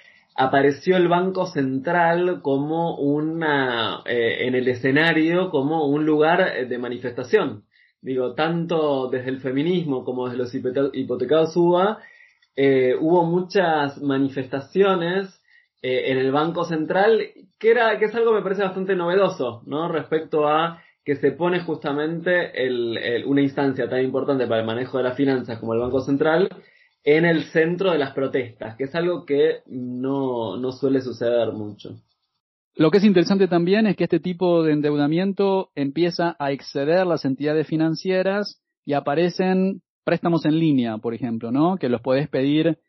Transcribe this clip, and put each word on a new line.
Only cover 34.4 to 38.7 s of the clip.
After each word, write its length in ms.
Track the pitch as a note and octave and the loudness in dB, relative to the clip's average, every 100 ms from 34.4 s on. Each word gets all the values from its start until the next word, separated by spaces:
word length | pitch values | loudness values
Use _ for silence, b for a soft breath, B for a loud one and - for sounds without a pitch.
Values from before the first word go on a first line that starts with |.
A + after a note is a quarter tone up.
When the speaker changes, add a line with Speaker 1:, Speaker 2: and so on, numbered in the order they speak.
| F3+ E3+ | 2 4
Speaker 2:
de 100 | D#3+ | 4
endeudamiento 960 | D3+ D3 D3 D3 E3 G3 F#3+ G3 F#3+ F#3 - | 2 2 2 2 2 0 0 0 0 -2 -6
empieza 600 | C#3 C#3+ F3 E3+ E3+ E3 | -4 0 0 0 -4 -2
a 120 | C#3 | -4
exceder 540 | C#3 - C#3+ C#3+ F3 F3+ | -4 -6 -4 2 2 2
las 200 | D#3 C#3 | 0 -2
entidades 420 | C3+ D3 D#3 D3 | -2 0 0 0
financieras 960 | D#3+ D#3+ D#3 F#3 F#3 F#3 G3+ G3+ - _ | 0 0 0 -2 0 0 -2 -6 -10 _